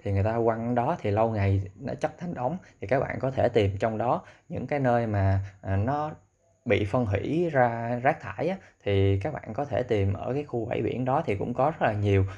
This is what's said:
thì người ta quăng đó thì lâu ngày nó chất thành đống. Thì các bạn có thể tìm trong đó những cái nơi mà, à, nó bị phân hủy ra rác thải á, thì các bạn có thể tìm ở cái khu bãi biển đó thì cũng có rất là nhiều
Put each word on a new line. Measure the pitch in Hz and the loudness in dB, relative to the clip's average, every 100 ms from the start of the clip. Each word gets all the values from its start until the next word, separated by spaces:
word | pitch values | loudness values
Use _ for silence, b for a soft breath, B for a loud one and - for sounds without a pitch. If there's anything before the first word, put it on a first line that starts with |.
thì | - | -2
người | 98 | 0
ta | 104 117 117 | 2 2 0
quăng | 113 117 123 | 0 0 0
đó | 123 175 | 0 0
thì | 104 | 0
lâu | 101 113 | 2 2
ngày | 110 98 98 95 - | 2 2 2 -2 -10
nó | 131 | -10
chất | 131 151 - | -6 -6 -6
thành | 175 | -10
đống. | 147 123 180 B B | -4 -4 -6 B B
Thì | 98 | -2
các | 131 | 0
bạn | 113 - | 0 -2
có | 131 | -2
thể | 131 104 | 0 2
tìm | 113 98 98 | 4 2 2
trong | 113 110 | -2 0
đó | 117 165 B B - | 0 -2 B B -12
những | 170 127 | -8 -4
cái | 147 | 0
nơi | 127 120 113 | 2 2 2
mà, | 104 98 95 98 B | 2 4 2 0 B
à, | - 98 | -2 0
nó | 110 147 151 160 _ _ _ _ 117 | 0 -2 -4 -8 _ _ _ _ 0
bị | 101 101 | 0 2
phân | 127 117 | 0 0
hủy | 98 - 151 175 | -2 -2 -2 0
ra | 143 123 117 117 120 | 2 2 2 -4 0
rác | 131 165 | 0 -2
thải | 101 90 147 | -6 -6 -4
á, | 190 B B | -6 B B
thì | - 98 98 98 | 0 4 4 2
các | 151 | -2
bạn | - - | -6 -8
có | 107 143 | -6 -4
thể | - | -2
tìm | - 107 98 | 0 2 2
ở | 98 - | 0 -4
cái | 135 | -4
khu | 147 120 110 | -4 -6 -2
bãi | - | -2
biển | 113 113 127 | -2 -2 0
đó | 139 160 | 0 0
thì | 98 | -2
cũng | 107 | -2
có | 120 139 | 0 0
rất | 160 | 2
là | 139 | 0
nhiều | 107 101 98 95 | 2 4 4 2